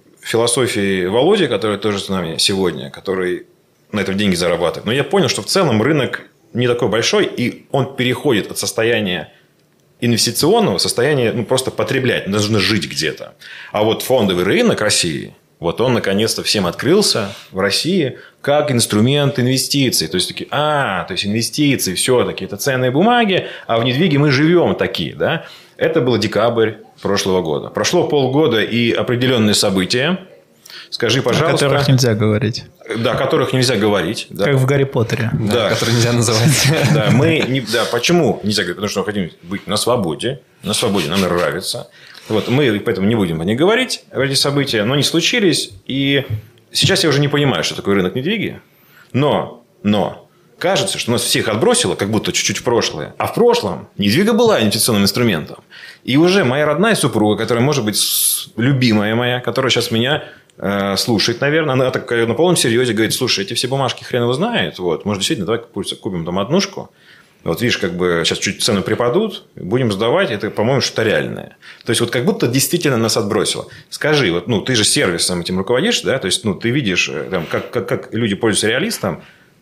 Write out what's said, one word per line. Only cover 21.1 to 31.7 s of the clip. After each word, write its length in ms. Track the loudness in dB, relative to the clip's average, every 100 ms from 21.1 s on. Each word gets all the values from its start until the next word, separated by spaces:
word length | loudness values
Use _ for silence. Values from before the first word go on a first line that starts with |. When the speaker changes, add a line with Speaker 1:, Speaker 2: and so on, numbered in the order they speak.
Speaker 1:
есть 120 | -6
инвестиции 720 | -2 -2 -2 0 0 2 -2
все-таки 500 | -2 2 2 2 -4
это 120 | -10 -6
ценные 340 | -2 0 0
бумаги, 560 | 2 2 4 2 0 -2 -12 -2
а 120 | 0
в 60 |
недвиге 340 | 0 2 2 4
мы 120 | 4
живем 440 | 4 4 4 4
такие, 400 | 2 -2 -2 -6
да? 320 | -2 -2 -2 -6 -20 -20 -4
Это 240 | 0 2
был 180 | 2 2
декабрь 560 | 0 2 2 2 0 0 -16 -8
прошлого 420 | -2 -2 0 0
года. 260 | 0 -4 -4
Прошло 380 | -2 0 2 2
полгода 560 | 2 2 2 2 2
и 300 | 0 0 0
определенные 600 | 0 0 0 2 2 2
события. 640 | 2 2 0 0 0 0 -2 -6 -20 _ _ -20 -20 -14
Скажи, 280 | -4 0 0
пожалуйста. 440 | 0 0 2 2
Speaker 2:
О 40 | 2